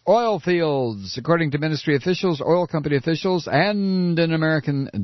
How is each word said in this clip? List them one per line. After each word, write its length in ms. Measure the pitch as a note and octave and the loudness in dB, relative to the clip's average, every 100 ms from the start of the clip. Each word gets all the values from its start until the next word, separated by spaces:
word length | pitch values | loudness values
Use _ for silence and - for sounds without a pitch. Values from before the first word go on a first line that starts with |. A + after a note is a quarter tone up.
| - | 2
oil 320 | G#3+ A#3 G3+ | 2 2 0
fields, 760 | F3 F3 D#3+ C#3 B2 G#2 F#2+ - | 0 0 2 0 -2 -4 -8 -8
according 340 | B2+ E3+ D#3+ | 0 0 2
to 60 | D3 | 0
ministry 380 | D#3 D3+ - C#3+ | -2 -2 0 0
officials, 460 | F3+ F3+ F#3+ D3+ | 0 0 0 -2
oil 260 | D3+ E3+ F3 | 2 2 0
company 300 | D#3+ D3 C#3+ | -2 0 0
officials, 500 | C3 D#3 F#3+ F3+ - | 0 -2 0 -2 0
and 720 | C3+ F#3+ G#3 G3 F#3 F3+ E3 | 0 0 0 0 0 2 2
an 140 | E3 | 2
American 560 | E3 D#3+ D#3 C#3+ C#3+ C3+ G#2 | 2 2 0 0 -2 -4 -4